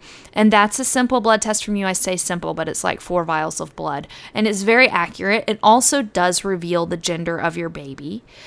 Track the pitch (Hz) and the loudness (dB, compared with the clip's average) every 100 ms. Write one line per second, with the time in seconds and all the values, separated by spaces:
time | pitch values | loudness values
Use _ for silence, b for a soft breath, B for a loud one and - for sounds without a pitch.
0 | B B B 208 214 214 214 - 254 262 | B B B 4 6 6 4 2 0 2
1 | 247 254 220 214 214 214 - 202 190 180 | 2 2 2 2 0 -4 -2 -2 -2 -2
2 | 190 180 - 175 160 160 156 147 - - | -2 -2 -4 -4 -4 -4 -4 -2 -2 -4
3 | - 180 165 156 160 - 165 - 156 143 | -2 -2 0 -2 -2 -6 -10 -8 -6 -6
4 | 156 B B - 214 196 196 233 254 175 | -10 B B -2 0 0 2 4 4 2
5 | 170 - 190 220 - 208 214 240 - 285 | -4 -4 -2 0 -2 2 4 6 4 2
6 | 214 - 180 180 196 180 170 175 170 175 | 0 0 2 0 -2 -4 -2 -2 -2 -4
7 | - 165 170 165 165 170 165 160 139 135 | -4 -4 -4 -4 -4 -4 -8 -10 -14 -12
8 | 143 220 - B | -12 -12 -14 B